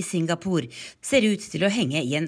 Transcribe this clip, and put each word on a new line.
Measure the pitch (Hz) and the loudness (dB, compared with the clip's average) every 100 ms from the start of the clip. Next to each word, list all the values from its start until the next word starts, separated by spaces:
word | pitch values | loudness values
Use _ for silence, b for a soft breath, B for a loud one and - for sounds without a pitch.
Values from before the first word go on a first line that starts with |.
i | |
Singapore, | - 175 165 170 190 170 120 B B B | -2 0 0 -2 0 -2 -2 B B B
ser | - 269 | 2 4
ut | 214 202 | 4 2
til | - 156 | -4 0
å | 196 | 2
henge | 226 143 151 | 2 0 0
i | 127 | 0
en | 147 | -2